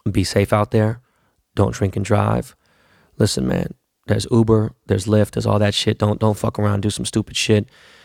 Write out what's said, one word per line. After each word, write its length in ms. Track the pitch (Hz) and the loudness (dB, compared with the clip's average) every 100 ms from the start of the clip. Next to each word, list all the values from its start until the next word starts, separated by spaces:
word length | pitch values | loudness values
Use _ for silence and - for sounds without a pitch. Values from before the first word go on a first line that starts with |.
| - | -4
be 140 | 98 | -2
safe 280 | 92 101 98 | 0 0 2
out 180 | 107 107 | 0 2
there. 300 | 113 107 117 - _ _ _ _ | 0 0 -2 -12 _ _ _ _
Don't 180 | - 110 | -2 0
drink 220 | - 98 98 | 0 -2 -2
and 80 | |
drive. 500 | 98 104 104 117 120 - _ _ _ _ _ - | 0 0 2 -2 -4 -14 _ _ _ _ _ -2
Listen, 280 | 107 - - | 0 0 -2
man, 280 | 92 - - _ _ - | -2 -4 -10 _ _ -4
there's 180 | 107 - | -2 2
Uber, 420 | 120 110 110 110 - - | 2 4 2 0 -6 -4
there's 200 | 98 101 | -2 2
Lyft, 260 | 107 104 | 2 2
there's 140 | 113 107 | -2 0
all 120 | 104 | 0
that 160 | 104 | 0
shit. 240 | - - 104 | 0 -2 0
Don't, 220 | 104 107 | -2 0
don't 160 | 107 107 | 0 0
fuck 220 | 113 - | -4 -2
around, 240 | 104 101 | -2 0
do 80 | 104 | -2
some 140 | - 120 | -4 -4
stupid 300 | 113 - - | -4 -4 -4
shit. 300 | - 107 104 _ - - | 2 2 0 _ -20 -20